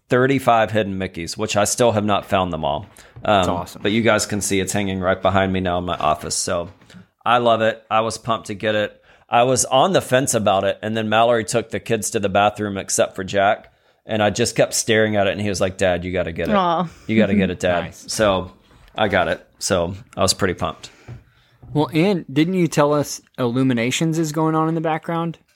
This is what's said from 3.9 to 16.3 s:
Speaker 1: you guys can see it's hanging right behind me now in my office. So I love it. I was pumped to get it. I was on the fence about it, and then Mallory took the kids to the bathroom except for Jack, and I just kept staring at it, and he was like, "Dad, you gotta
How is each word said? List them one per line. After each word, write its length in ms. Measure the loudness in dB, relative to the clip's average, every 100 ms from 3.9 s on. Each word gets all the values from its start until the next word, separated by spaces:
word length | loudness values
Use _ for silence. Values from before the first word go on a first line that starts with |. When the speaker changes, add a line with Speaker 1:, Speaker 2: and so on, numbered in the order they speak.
Speaker 1:
you 100 | 2
guys 240 | 4 2 0
can 160 | -4
see 180 | -2 -2
it's 120 | -2
hanging 260 | -2 -2 -2
right 200 | -2 0
behind 300 | 0 0 0
me 80 | -2
now 180 | -2 -2
in 60 |
my 120 | -4 -2
office. 380 | -2 -2 -4
So 340 | -6 -4 -4 -6 -14 -20 -20 -20 _
I 140 | 0 2
love 240 | 2 2
it. 200 | 0 -2 -2
I 120 | -2
was 160 | -2 -4
pumped 300 | -4 -6 -6
to 60 |
get 200 | -6 -2
it. 260 | -2 -4 -8 _ _ 0
I 140 | 2
was 200 | 4 2
on 300 | 2 2 4
the 80 | 2
fence 320 | 2 0 2
about 300 | 0 2 2
it, 140 | 0 -2
and 120 | -4 -4
then 120 | 0
Mallory 360 | 2 4 2
took 260 | 0 -2 -2
the 100 | -6
kids 300 | -2 -4 -2
to 100 | -2
the 80 | 0
bathroom 480 | 2 2 0 -6 -6
except 400 | -4 -2 -2 -2
for 80 |
Jack, 480 | -4 2 2 0 -6 _ _ _
and 180 | -6 0
I 60 | 0
just 240 | 0 -2
kept 200 | 0 0
staring 420 | -2 0 2 2 2
at 100 | 0
it, 60 |
and 80 | 0
he 80 | -4
was 120 | -2
like, 180 | -2 0
"Dad, 260 | 0 0
you 80 | -2
gotta 200 | -4 -4